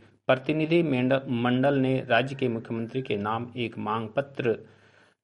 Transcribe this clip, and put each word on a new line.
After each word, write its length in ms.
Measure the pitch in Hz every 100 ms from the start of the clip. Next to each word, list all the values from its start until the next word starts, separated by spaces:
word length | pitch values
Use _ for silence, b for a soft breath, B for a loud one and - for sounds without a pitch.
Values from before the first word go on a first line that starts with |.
| b b -
प्रतिनिधि 560 | 131 131 151 156 170
मेंड-, 460 | 165 127 127 135 135
मंडल 460 | 120 120 127 139
ने 320 | 139 131 131 127
राज्य 280 | 117 131 135
के 120 | 127
मुख्यमंत्री 540 | 113 - 113 113 131
के 140 | 131 107
नाम 360 | 104 113 120 127
एक 220 | 113 104
मांग 300 | 107 110 110
पत्र 500 | 113 - - 120 104 b b b b b b